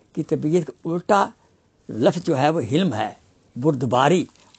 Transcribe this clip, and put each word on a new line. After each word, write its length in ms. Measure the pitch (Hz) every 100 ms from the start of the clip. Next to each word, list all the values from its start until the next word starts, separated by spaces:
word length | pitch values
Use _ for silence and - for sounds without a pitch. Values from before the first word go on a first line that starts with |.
| _ -
की 80 | 151
तबीयत 440 | 147 151 170 160
का 200 | - -
उल्टा 320 | 170 - 202 233 - _ _ _ _ -
लफ्ज़ 340 | 107 147 180
जो 120 | - 139
है 140 | 143
वो 100 | 160
हिल्म 320 | 117 143 190
है, 240 | 107 107 - _ _ _ 117
बुर्दबारी। 720 | 143 139 120 120 139 185 - _ _